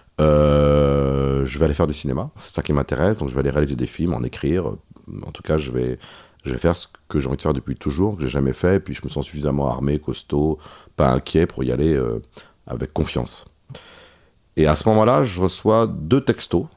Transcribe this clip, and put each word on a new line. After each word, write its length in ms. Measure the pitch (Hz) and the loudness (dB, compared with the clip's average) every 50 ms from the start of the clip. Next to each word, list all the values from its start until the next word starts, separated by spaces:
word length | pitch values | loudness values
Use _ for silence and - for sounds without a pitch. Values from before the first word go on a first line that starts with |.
| _ _ _ - | _ _ _ 2
Euh, 1200 | 78 78 73 76 76 73 73 73 73 73 73 73 71 71 69 71 69 67 69 69 69 67 67 69 69 | 4 6 6 6 6 6 6 6 6 6 6 4 4 4 4 2 2 2 2 2 2 2 0 0 0
je 140 | 65 65 71 | -2 0 0
vais 60 | 80 | 0
aller 80 | 76 73 | 0 2
faire 120 | - 85 | 2 0
du 80 | 76 73 | 0 0
cinéma, 360 | - - 71 65 73 107 151 - | -4 -4 -4 -4 -4 -6 -8 -10
c'est 180 | - - - | -14 -14 -8
ça 100 | - - | -6 -6
qui 100 | - - | -2 0
m'intéresse, 460 | 76 71 67 - 69 65 80 98 110 - | 0 0 0 -2 -2 0 0 0 0 -2
donc 100 | 80 67 | -4 -4
je 60 | 64 | -2
vais 60 | 67 | -2
aller 100 | 67 69 | -2 0
réaliser 260 | 67 76 76 69 69 | 2 0 0 0 0
des 100 | 60 62 | -4 -4
films, 280 | - - - 80 90 82 | -6 -4 -4 -2 -2 -2
en 80 | 60 | -2
écrire. 440 | 60 60 - - - 67 82 92 85 53 50 - - _ - - - - - 50 - | -4 -6 -6 -6 -4 -2 -2 -2 -2 -4 -8 -10 -14 _ -20 -20 -18 -16 -14 -12 -12
En 60 | - | -14
tout 120 | - - - | -14 -12 -4
cas, 140 | - 78 78 | -2 -2 -2
je 120 | 73 65 | 0 -2
vais, 300 | 60 62 62 62 62 - - - - - - - _ _ _ | -4 -2 -2 -2 -4 -8 -12 -20 -20 -20 -20 -20 _ _ _
je 60 | 67 | -6
vais 80 | 64 62 | -6 0
faire 180 | - 85 82 | 0 0 0
ce 120 | - - - - _ _ _ | 0 -6 -12 -16 _ _ _
que 120 | - 76 | -2 -2
j'ai 80 | 67 64 | -2 -2
envie 80 | 67 | -4
de 60 | - | -2
faire 120 | - 78 73 | -2 -2 -2
depuis 220 | 67 - - 65 | -2 -2 -6 -8
toujours, 400 | - - 78 69 78 95 107 104 | -4 -4 -4 0 0 0 -2 -2
que 60 | 87 | -4
j'ai 60 | 73 64 | -6 -2
jamais 240 | 64 69 69 65 | -2 0 0 0
fait, 240 | 64 - - 87 98 | -2 0 0 2 2
et 40 | 95 | 2
puis 140 | - - 67 | 0 -4 -10
je 60 | - - | -10 -10
me 40 | 69 | -6
sens 180 | - 73 69 | -6 -6 -6
suffisamment 420 | - - 76 71 73 69 71 69 65 | -6 -8 -4 -2 -2 0 0 0 -2
armé, 320 | 62 64 65 71 73 76 | -2 -2 0 0 -2 -2
costaud, 580 | - - 65 - - - 71 73 76 78 78 - - - - - - - _ | -2 -6 -8 -8 -6 -4 -2 0 0 0 -2 -4 -10 -20 -20 -20 -20 -18 _
pas 160 | - 76 65 | 2 2 2
inquiet 340 | 64 69 - - - 80 87 | 2 2 -2 0 2 2 2
pour 160 | - - - | 2 -2 -4
y 80 | 65 62 | -2 -2
aller, 240 | 62 64 73 80 78 | 0 0 2 2 2
euh, 260 | 67 62 57 57 55 - _ _ - - - _ _ _ | 2 0 -2 -4 -6 -8 _ _ -20 -20 -20 _ _ _
avec 260 | - 62 57 65 - | -10 -8 -6 -6 -6
confiance. 540 | - - 76 - - 67 62 - - - - - _ _ _ _ - - - - - - - - _ _ _ _ _ _ _ _ _ | -4 -4 -4 -2 -2 -4 -4 -4 -8 -12 -14 -18 _ _ _ _ -20 -20 -20 -20 -20 -20 -20 -20 _ _ _ _ _ _ _ _ _
Et 120 | 82 78 | 2 4
à 100 | 76 76 | 4 4
ce 100 | - - 110 | 4 2 4
moment-là, 340 | 110 107 110 117 127 147 143 | 4 4 4 4 4 2 2
je 160 | 113 90 87 | 0 0 0
reçois 460 | 92 92 - - - 107 107 113 117 | 0 0 0 0 2 2 4 4 2
deux 340 | 107 - 76 76 80 120 139 | 0 -2 -6 0 2 2 2
textos 460 | - - 107 - - - - 87 123 160 - | 2 0 -2 -2 -4 -2 0 -2 -2 -2 -12